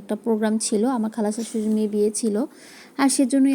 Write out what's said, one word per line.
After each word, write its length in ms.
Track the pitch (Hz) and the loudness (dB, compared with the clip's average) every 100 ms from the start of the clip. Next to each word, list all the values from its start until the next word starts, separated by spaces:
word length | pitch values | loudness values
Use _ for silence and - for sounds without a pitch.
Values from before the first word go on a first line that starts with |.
একটা 120 | 202 214 | -6 -6
প্রোগ্রাম 300 | - 220 214 220 - | -2 0 0 0 0
ছিল, 160 | 214 233 262 | 0 0 0
আমার 140 | 220 | -4
খালা 160 | 220 208 214 | -2 -4 -4
শাশুড়ির 340 | 226 226 214 214 | -6 -4 -2 0
মেয়ে 140 | 214 | 0
বিয়ে 160 | 208 208 214 | 0 0 0
ছিল। 160 | 226 208 294 - - - - - | -2 -2 -4 -8 -20 -20 -16 0
আর 80 | 277 262 | 0 2
সেজন্যই 380 | 269 277 269 | 2 4 4